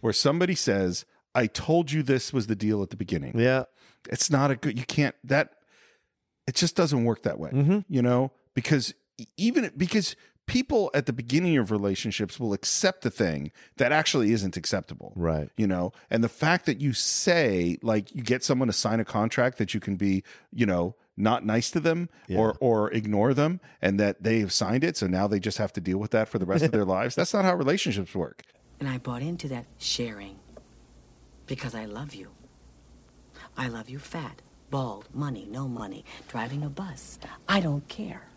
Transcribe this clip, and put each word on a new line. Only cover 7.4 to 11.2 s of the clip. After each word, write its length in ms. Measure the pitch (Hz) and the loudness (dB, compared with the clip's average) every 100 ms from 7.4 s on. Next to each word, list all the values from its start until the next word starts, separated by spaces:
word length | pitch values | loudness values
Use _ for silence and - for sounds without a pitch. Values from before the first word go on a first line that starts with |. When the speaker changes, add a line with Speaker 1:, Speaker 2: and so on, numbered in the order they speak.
| 80 | -4
Speaker 2:
Mm-hmm. 280 | 131 143 202 190 | 2 4 4 2
Speaker 1:
you 140 | 147 | 2
know, 300 | 123 123 131 _ _ | 4 4 0 _ _
because 400 | - - 147 - - _ - | -6 2 2 2 -8 _ -20
e-, 80 | 113 - | -20 -2
even, 320 | 214 262 220 - | 0 2 0 -2
because 360 | 175 220 180 - _ _ - | 0 2 0 -6 _ _ -2
people 440 | 247 262 269 196 | -2 2 2 2
at 140 | 143 139 | 0 0
the 60 | |
beginning 420 | 123 | -4